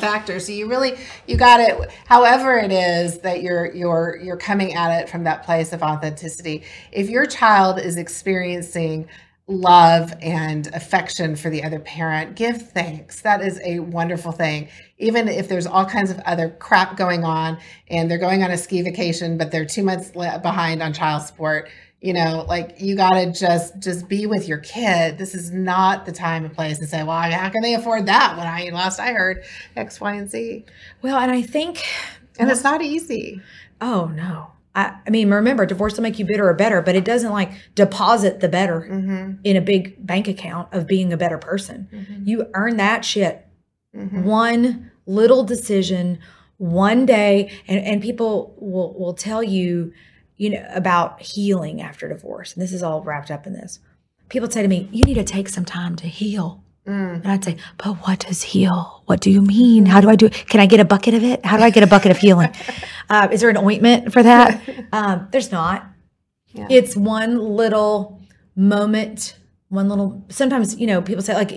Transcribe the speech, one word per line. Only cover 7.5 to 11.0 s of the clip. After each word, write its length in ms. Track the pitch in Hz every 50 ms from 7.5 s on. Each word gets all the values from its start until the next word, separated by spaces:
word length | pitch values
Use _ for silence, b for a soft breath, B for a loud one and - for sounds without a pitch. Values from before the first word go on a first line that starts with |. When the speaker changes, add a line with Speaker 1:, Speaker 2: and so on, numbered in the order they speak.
| 214 196 190 190 185 185
Speaker 1:
is 180 | - 180 170
experiencing 1120 | 175 165 - - - - 196 190 185 180 180 180 175 170 - - 175 165 160 156 156 160 b b b b b b b _
love 680 | - 196 185 180 180 180 175 170 165 165 170 165 170 170 -
and 460 | 175 165 175 156 156 156 156 151 147 151 160
affection 600 | 165 - - - 185